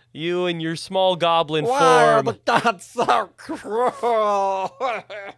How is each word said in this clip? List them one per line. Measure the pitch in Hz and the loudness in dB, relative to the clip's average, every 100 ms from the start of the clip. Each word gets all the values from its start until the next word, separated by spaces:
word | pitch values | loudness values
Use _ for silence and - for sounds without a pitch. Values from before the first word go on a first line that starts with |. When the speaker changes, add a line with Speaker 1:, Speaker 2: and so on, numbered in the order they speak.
| _ | _
Speaker 1:
You | 139 165 180 180 | -10 -6 -2 -2
and | 170 | -2
your | 160 | -4
small | 165 - 190 185 | -6 -4 0 0
goblin | 180 170 165 151 156 | 2 2 2 0 0
Speaker 2:
Why | 151 269 262 240 | 0 4 6 6
are | 233 226 | 6 4
Speaker 1:
form. | 226 - | 0 -4
Speaker 2:
the | - 233 | 0 0
gods | 233 180 - | 0 -2 -6
so | 240 - 226 190 - | -4 0 0 -2 -10
cruel? | - 311 - 220 247 - 240 226 208 202 196 190 185 - | -14 -12 -6 -2 -2 0 0 0 2 0 -2 -2 -6 -6
<laughs> | 254 214 - 202 196 | -6 -6 -10 -16 -16